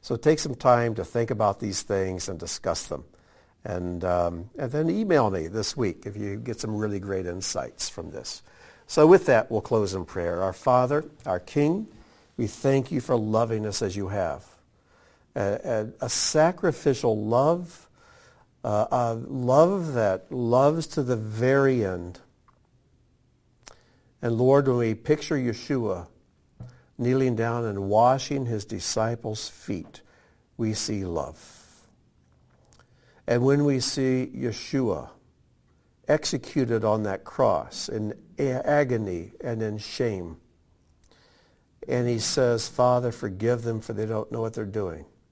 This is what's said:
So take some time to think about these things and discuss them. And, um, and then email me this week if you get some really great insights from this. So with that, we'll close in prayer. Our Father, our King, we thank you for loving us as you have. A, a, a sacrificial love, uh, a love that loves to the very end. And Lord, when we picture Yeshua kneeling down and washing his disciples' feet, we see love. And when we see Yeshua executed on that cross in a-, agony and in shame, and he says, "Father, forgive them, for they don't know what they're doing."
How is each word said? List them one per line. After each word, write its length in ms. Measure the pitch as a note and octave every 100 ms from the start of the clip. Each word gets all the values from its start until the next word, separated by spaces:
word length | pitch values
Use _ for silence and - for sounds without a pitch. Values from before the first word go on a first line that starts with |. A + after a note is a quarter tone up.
So 120 | - A#2
take 200 | D3+ D#3
some 160 | D#3
time 400 | B2 C3 A#2+ A#2+
to 100 | A2
think 280 | F#2 A#2+ A#2
about 280 | G#2+ G#2+ G2
these 220 | G#2+ G2
things 480 | - G2 F#2+ F#2 -
and 80 | F2+
discuss 480 | E2+ - - D#2+ -
them. 200 | D2 - _ _ _ _ _ -
And, 380 | F2+ F2+ F2+ F2+
um, 460 | F2 F2 F2 F#2+ -
and 120 | C3+
then 200 | C#3+ E3
email 400 | F#3+ G#3+ D#3+ A2
me 160 | F#2 D#2+
this 280 | G#2+ G2+ -
week 300 | A2 E2 -
if 100 | G2+
you 200 | G2+ G2
get 240 | A#2+ A2
some 180 | A#2+ G#2+
really 220 | G#2+ G2+
great 260 | G2 F#2+ F2+
insights 640 | F2 F#2+ - B1 - -
from 220 | - E2+
this. 320 | C#2 - - - - - - _
So 220 | - D#3
with 180 | F#3 F3+
that, 240 | A#2 -
we'll 120 | A2+
close 340 | - A2+ G2+ F#2
in 100 | F2
prayer. 380 | F#2+ E2+ E2+
Our 100 | F#2+
Father, 500 | F#2 - B2 B2+ D3 D#3 - -
our 140 | G#2+
King, 480 | - D3+ D3 F#3 A3 - - _ _ -
we 80 | G#2+
thank 460 | - C3+ C3+ B2+
you 100 | D3
for 140 | - B2
loving 500 | G#2+ A2 A#2 A2+ G#2+
us 160 | G2
as 140 | G#2 F#2
you 140 | F#2+
have. 360 | G2+ F2 C#2 - _ _ _ _ _ _ _ _ -
A, 540 | G2+ G#2 E3+ A2+ A2 -
a, 60 | B2
a 40 |
sacrificial 1160 | - - D#3 D#3+ F3+ F#3 - D3 C3 B2 G#2+ G#2+
love, 640 | A#2+ C#3+ F3 E3+ - - _ _ - - _ _ _
uh, 220 | - G#2 A2
a 220 | B2+ A#2+ A2+
love 800 | A#2+ C3+ B2 C3 E3+ G3 E3
that 380 | B2+ G#2+ F#2+ -
loves 540 | B2+ A#2+ A#2+ C#3 E3 D#3
to 160 | -
the 140 | B2+ A#2+
very 680 | A2 G#2+ B2+ C3+ C3+ B2+
end. 360 | G2+ F2+ F2 F2 - _ _ _ _ _ _ _ _ _ _ _ _ _ - - _ _ _ _
And 160 | B2 A2+
Lord, 300 | B2+ C#3 C3+
when 100 | B2
we 160 | A#2
picture 440 | A2 - D3+ - D3+
Yeshua 680 | B2 G#2 - C3+ A2+ F2+ F2+ _ _ _ _ _ - - _ -
kneeling 360 | B2 C3 C3 A2+
down 300 | A#2 A#2+ A#2
and 240 | G2 G2
washing 560 | G#2 A#2+ C3 - C#3 B2
his 180 | A2
disciples' 840 | - G2+ - - A2 A#2 A#2 G#2+ -
feet, 520 | - - F#2 - - _ _ _ _ _ -
we 200 | A2+ G#2+
see 280 | - G#2+
love. 600 | F#2+ E2 C2 - - - - - _ _ _ _ _ _ _ _ _ _ _ _ _ _ -
And 160 | A#2+
when 220 | C3 C#3+ D3
we 140 | C3+
see 500 | A#2+ - C3 B2+ B2+ -
Yeshua 720 | B2 G#2 - C#3 B2 E2 B1 - _ _ _ _ _ _ _ _ -
executed 800 | D3+ - C3+ - - B2 A2+ G#2+
on 160 | G#2+
that 200 | G#2 G2
cross 680 | - - B2 F2 A#1 - -
in 240 | A2 G#2+ - - -
a-, 140 | C#3
agony 800 | B2+ - D3 C#3 A#2+ G#2 F2+ E2+ -
and 220 | C3 A2+
in 160 | A2 G#2
shame, 580 | - - B2 G2 E2+ D#2+ _ _ _ _ _ _ _ _ _ _ _ _ _ _ -
and 200 | B2+ A#2+
he 120 | A#2
says, 480 | A2 - B2 A#2 -
"Father, 440 | - B2+ B2 B2
forgive 520 | A2 - F#2+ A2+ B2
them, 180 | A#2 A2+
for 120 | -
they 120 | G#2+ A2
don't 260 | A2 A2+
know 100 | A#2
what 120 | A2+
they're 100 | A2+
doing." 420 | G#2+ G#2+ F#2+ D#2+ C#2+ _ _